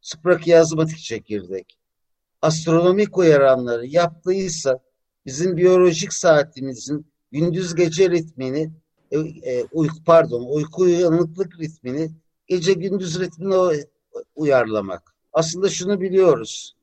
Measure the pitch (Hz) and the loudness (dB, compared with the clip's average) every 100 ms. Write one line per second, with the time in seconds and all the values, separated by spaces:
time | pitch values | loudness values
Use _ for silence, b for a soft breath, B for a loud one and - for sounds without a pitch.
0 | - - 175 170 165 165 160 160 160 160 | -18 -6 -2 0 4 4 4 0 -4 -4
1 | - 113 - 104 87 95 - _ _ _ | -10 -12 -8 -10 -8 -12 -12 _ _ _
2 | _ _ _ _ 156 160 160 165 180 190 | _ _ _ _ -2 -2 0 2 4 2
3 | 208 185 170 147 135 127 123 117 127 160 | 0 2 4 6 6 2 0 -4 -2 0
4 | 170 160 180 190 190 160 139 127 _ _ | 0 -4 -4 -4 -4 -4 -2 -4 _ _
5 | _ _ - 131 180 165 180 185 180 160 | _ _ -14 -4 -2 2 4 6 4 2
6 | 175 - 180 151 139 - 135 120 135 147 | -6 0 4 4 2 -6 -12 -10 -10 -10
7 | 156 _ _ 139 170 170 180 165 170 160 | -10 _ _ -4 -2 -2 -4 -2 -2 2
8 | 190 170 165 - 131 139 160 160 _ _ | 2 2 -4 -10 -6 -4 -6 -10 _ _
9 | _ 147 156 160 127 123 117 160 156 160 | _ -6 -6 -10 -6 -6 -4 -2 -2 -2
10 | - 165 139 120 123 151 151 175 185 170 | 4 4 4 -4 -4 -4 -4 0 2 4
11 | 175 165 170 170 180 170 156 - 127 139 | 2 2 0 -4 -8 -8 -12 -10 -10 -6
12 | 160 160 _ _ _ 185 170 185 185 190 | -8 -10 _ _ _ -2 0 0 -2 -6
13 | 185 175 180 165 190 185 185 151 143 _ | -6 -6 -6 -6 -2 0 2 -2 -6 _
14 | _ 160 - - 151 135 113 107 98 87 | _ -18 -16 -4 2 2 2 -4 -6 -12
15 | _ _ _ 151 160 175 190 160 180 202 | _ _ _ -2 -2 -2 -4 -2 -4 -4
16 | 190 190 185 127 110 - - _ | 0 2 4 2 -4 -14 -16 _